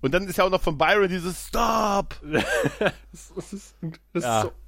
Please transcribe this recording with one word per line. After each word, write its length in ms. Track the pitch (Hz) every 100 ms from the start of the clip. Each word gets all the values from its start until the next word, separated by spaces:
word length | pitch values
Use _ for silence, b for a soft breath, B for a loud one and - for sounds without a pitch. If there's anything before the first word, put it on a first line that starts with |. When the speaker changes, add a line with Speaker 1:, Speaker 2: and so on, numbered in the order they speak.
Speaker 1:
Und 120 | 135
dann 140 | 170 196
ist 100 | 175
ja 60 | 185
auch 40 |
noch 120 | 185
von 160 | - 147
Byron 320 | 160 208 190
dieses 380 | 180 170 170 -
„Stop!“ 680 | - 226 226 214 202 - -
Speaker 2:
<laughs> 20 | 147 147 - 587 277 -
Das 760 | 202 - - - - 185 -
ist, 220 | 196 - - 165 160 _
das 100 | 175
ist 0 |
Speaker 1:
Ja. 180 | 123 113
Speaker 2:
so. 80 | 107 -